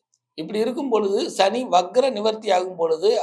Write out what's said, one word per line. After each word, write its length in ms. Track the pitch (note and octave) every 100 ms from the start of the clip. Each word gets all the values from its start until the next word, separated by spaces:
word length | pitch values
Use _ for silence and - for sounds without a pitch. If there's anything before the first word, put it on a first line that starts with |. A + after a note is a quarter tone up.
| _ _ _ -
இப்படி 180 | D#3+ G#3+
இருக்கும் 260 | A3+ B3 C#4
பொழுது, 260 | A3 G3+ G3+ D#4+ -
சனி 240 | G3 A#3 B3 F3
வக்ர 340 | F3+ A#3+ C4+ G#3
நிவர்த்தி 320 | G#3+ A3 A3 F#3
ஆகும் 220 | F#3 F3
பொழுது, 280 | E3 D#3+ G3 A#3